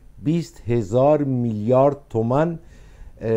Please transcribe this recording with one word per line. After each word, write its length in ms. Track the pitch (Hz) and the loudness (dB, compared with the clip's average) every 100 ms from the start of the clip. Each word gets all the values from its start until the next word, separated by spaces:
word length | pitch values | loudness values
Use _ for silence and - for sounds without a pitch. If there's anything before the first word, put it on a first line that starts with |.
| - - | -20 -6
بیست 380 | 101 170 156 - 104 | -2 -2 -4 -10 -2
هزار 560 | 120 95 120 139 151 | -2 0 2 4 2
میلیارد 720 | 139 127 120 107 107 127 139 143 - | 0 -2 -2 -2 2 4 4 0 -4
تومان، 500 | 117 113 135 165 165 - - - - - - | -4 0 0 0 -4 -14 -20 -20 -20 -20 -10
اه، 100 | 110 | -2